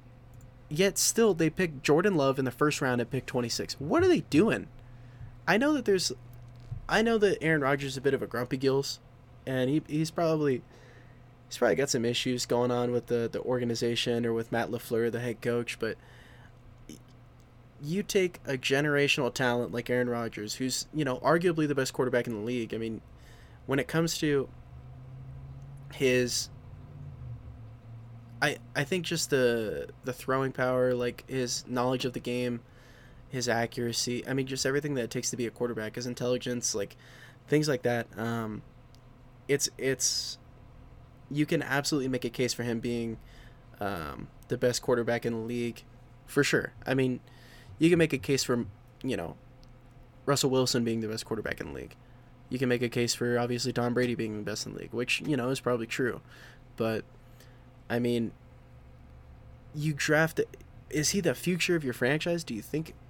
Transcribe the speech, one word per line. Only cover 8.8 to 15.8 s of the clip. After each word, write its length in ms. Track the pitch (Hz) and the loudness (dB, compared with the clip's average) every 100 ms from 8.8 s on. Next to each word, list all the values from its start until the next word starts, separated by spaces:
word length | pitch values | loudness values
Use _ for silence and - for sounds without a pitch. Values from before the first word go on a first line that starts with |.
| 139 - - - - - - | 0 -6 -14 -20 -20 -12 -4
and 220 | 131 127 | 0 2
he, 140 | 151 - | 2 0
he's 220 | 151 160 | 0 0
probably, 520 | 175 165 160 147 123 - - - - - - - - - | 2 2 4 2 2 -2 -20 -20 -20 -20 -20 -20 -20 -12
he's 100 | - | 2
probably 160 | 240 | 4
got 160 | 82 143 | 4 2
some 140 | 131 | 2
issues 420 | 117 120 131 123 - | 0 0 0 -2 0
going 240 | 120 123 | 2 2
on 220 | 123 123 | 2 2
with 140 | 120 - | 0 0
the, 220 | 120 117 | 0 0
the 80 | 104 | -2
organization 840 | - 127 120 117 117 117 127 120 117 | -2 0 0 0 0 0 0 0 0
or 60 | |
with 200 | 113 110 | 0 0
Matt 180 | 117 95 | 0 0
LaFleur, 400 | 113 - 113 117 | -4 -2 0 0
the 100 | 113 | 0
head 200 | 123 113 | -4 -4
coach, 380 | 120 120 117 | -2 -2 -2
but 180 | - | -4